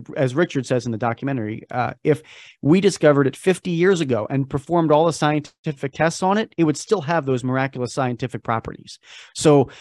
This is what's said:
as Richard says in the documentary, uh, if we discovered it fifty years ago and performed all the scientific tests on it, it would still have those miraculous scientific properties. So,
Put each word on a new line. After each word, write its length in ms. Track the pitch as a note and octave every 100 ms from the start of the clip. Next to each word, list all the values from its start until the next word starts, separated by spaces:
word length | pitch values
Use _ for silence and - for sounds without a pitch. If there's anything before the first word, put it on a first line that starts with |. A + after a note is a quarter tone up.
| A#2+ -
as 200 | C3 C3
Richard 300 | E3+ C#3+ A#2+
says 200 | B2+ A#2
in 60 |
the 60 | A2
documentary, 680 | A#2+ A#2 C#3 C3+ G#2+ A2+ -
uh, 240 | B2 A#2 -
if 180 | D3+ D3 - - - -
we 180 | C3+ F#3
discovered 460 | G3 - D#3 C#3+ C#3
it 80 | -
fifty 360 | F#3 F3 F#3
years 280 | E3 F#3 F3+
ago 260 | C#3+ A2+ G#2+
and 200 | C3+ C3+
performed 420 | C#3+ - E3+ D#3+
all 140 | D3+ E3
the 80 |
scientific 800 | - D3+ D3+ C#3+ _ E3 C#3+ C#3
tests 320 | - D#3+ -
on 140 | F#3 G3+
it, 160 | - -
it 60 |
would 140 | D#3+ D3
still 240 | - G3+
have 240 | C#3+ E3 C3+
those 180 | B2+
miraculous 500 | B2+ C3 C3+ C3 A#2+
scientific 480 | - B2+ A#2+ B2 A2
properties. 580 | - A2+ - - - - _ - - -
So, 340 | D#3 C#3+ B2+ -